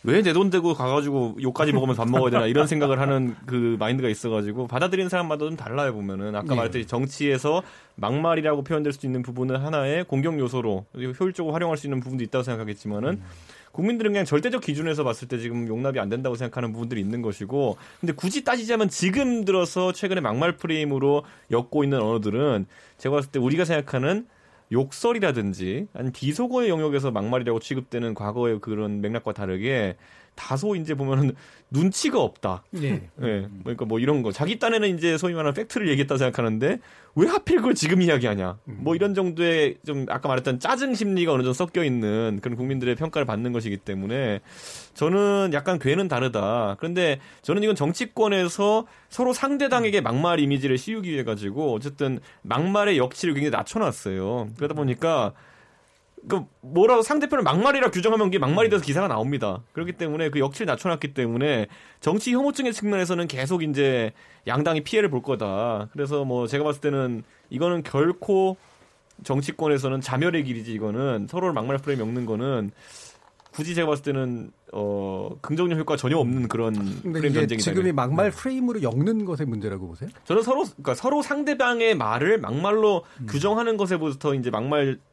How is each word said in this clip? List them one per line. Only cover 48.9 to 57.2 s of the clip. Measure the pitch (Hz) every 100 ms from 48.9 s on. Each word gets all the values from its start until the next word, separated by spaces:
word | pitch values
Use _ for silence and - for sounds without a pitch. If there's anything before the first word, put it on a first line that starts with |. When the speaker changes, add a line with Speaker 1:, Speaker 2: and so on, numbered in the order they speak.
| - _
Speaker 1:
서로 | - 254
상대당에게 | 247 269 277 277 247 226 202
막말 | 117 123 175 170
이미지를 | 139 139 135 127
씌우기 | 165 220 185
위해 | 147 113
가지고 | 104 101 117 151
어쨌든 | 110 139 139 139 123 - -
막말의 | - 120 175 208 202 160
역치를 | 127 - 175
굉장히 | 139 147
낮춰놨어요. | 110 - 226 180 110 101 95 95 123 110 113
그러다 | 147 147
보니까 | 139 123 165 156 104 - - - - _ _ _ _ - -
그 | 190 139 _
뭐라고 | 127 170 220 240
상대편을 | 220 302